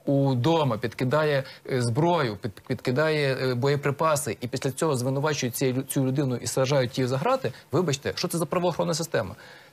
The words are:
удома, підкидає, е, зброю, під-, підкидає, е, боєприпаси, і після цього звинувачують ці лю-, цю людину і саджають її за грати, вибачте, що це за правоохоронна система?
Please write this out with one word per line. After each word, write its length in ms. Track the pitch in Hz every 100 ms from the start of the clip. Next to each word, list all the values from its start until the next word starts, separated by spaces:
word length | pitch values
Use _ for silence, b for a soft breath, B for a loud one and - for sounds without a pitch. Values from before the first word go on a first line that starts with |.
| -
удома, 720 | 139 139 127 120 165 147 107
підкидає, 680 | 117 - 127 147 151 143 131 B -
е, 100 | 131
зброю, 540 | 120 117 165 175 127 101
під-, 240 | 113 - -
підкидає, 680 | 123 - 127 160 156 139 131
е, 120 | 127
боєприпаси, 800 | 123 139 143 143 135 160 147 - 104
і 60 | 120
після 220 | 135 139
цього 260 | 131 165 131
звинувачують 600 | 123 135 156 147 123 -
ці 160 | 135
лю-, 100 | 127
цю 220 | 131 - 131
людину 300 | 131 139 123
і 100 | 123
саджають 520 | - 131 143 123 -
її 100 | 127
за 100 | 131
грати, 340 | 226 262 120 B -
вибачте, 400 | 151 175 139 107
що 140 | - 180
це 100 | 170
за 80 | 160
правоохоронна 480 | 180 175 160 170
система? 400 | 156 190 - 98 - B B B